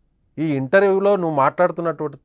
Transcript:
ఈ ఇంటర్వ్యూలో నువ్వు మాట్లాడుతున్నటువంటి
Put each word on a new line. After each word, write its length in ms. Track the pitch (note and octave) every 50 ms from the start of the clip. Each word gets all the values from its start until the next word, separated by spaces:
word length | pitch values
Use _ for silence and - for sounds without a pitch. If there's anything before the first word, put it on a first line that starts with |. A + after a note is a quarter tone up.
| _ _ _ _ _ _ - -
ఈ 60 | D#3
ఇంటర్వ్యూలో 720 | D#3+ C#3+ C3+ C3 B2+ G3 G3 G3+ G3 F#3+ F#3+ G3 G3+ G#3
నువ్వు 200 | F#3+ F3 D#3+ D#3
మాట్లాడుతున్నటువంటి 800 | C#3 C3 C#3+ - - F3+ F3 E3 E3+ E3+ E3 D#3 C#3+ D#3 D3 C#3 C#3